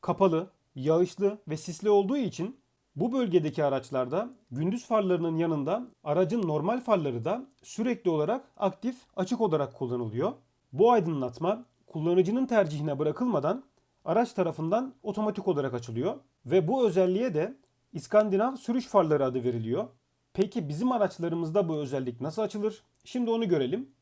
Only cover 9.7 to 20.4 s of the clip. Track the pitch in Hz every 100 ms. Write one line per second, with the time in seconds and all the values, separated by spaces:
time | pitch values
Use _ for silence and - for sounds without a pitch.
9.7 | - 127 120 117 110 175 285 _ _ _
10.7 | 131 220 240 170 151 127 120 - 226 -
11.7 | _ _ 160 160 180 175 233 254 226 180
12.7 | 147 151 139 151 151 247 185 143 233 -
13.7 | _ _ _ - 175 240 - 170 156 160
14.7 | 208 262 - 214 214 214 202 190 156 135
15.7 | 120 117 113 151 269 _ _ - 175 160
16.7 | 262 240 175 185 185 247 151 185 269 _
17.7 | _ _ 170 - 208 214 196 233 269 -
18.7 | 233 240 208 165 147 131 127 123 120 113
19.7 | 135 240 _ _ _ _ -